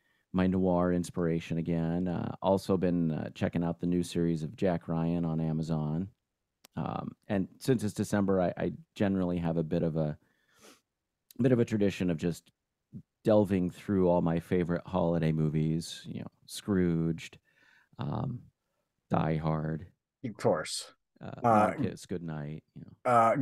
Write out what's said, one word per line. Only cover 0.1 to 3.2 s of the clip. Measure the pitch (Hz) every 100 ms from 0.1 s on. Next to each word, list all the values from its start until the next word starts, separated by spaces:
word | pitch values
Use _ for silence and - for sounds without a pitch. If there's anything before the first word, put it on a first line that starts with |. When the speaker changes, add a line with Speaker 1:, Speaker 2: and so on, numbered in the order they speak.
| _ -
Speaker 1:
my | 92 92
noir | 92 92 87 90
inspiration | 87 85 - 85 82 - 82
again. | 82 85 82 87 90
Uh, | 80 - -
also | 95 98 - 95
been, | 90 87 82
uh, | 76